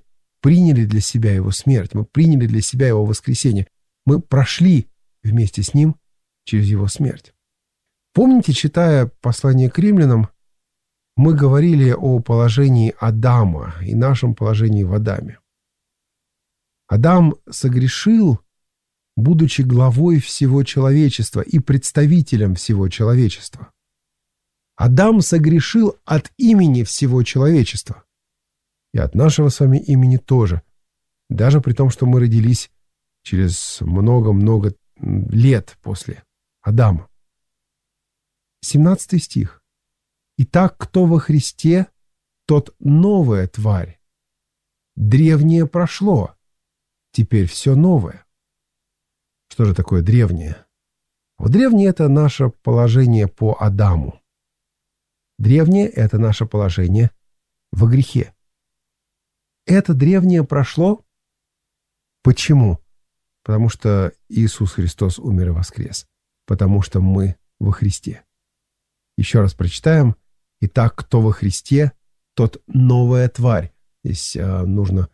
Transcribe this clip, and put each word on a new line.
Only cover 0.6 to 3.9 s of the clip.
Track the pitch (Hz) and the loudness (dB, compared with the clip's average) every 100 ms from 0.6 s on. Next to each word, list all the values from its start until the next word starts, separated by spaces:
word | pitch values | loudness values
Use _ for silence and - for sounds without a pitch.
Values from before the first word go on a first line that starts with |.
| 175 135 107 | 4 2 0
для | 107 | -2
себя | - 117 110 98 | -4 -2 -2 -2
его | 92 | -2
смерть, | 98 - 131 87 | -4 -2 -2 -2
мы | 107 | -8
приняли | 104 - 165 147 117 | -6 0 2 2 0
для | 113 | -2
себя | 107 123 131 | -4 -2 0
его | 110 107 | 0 -2
воскресение, | 110 - 123 139 101 95 _ _ | -4 -6 -4 -2 -2 -4 _ _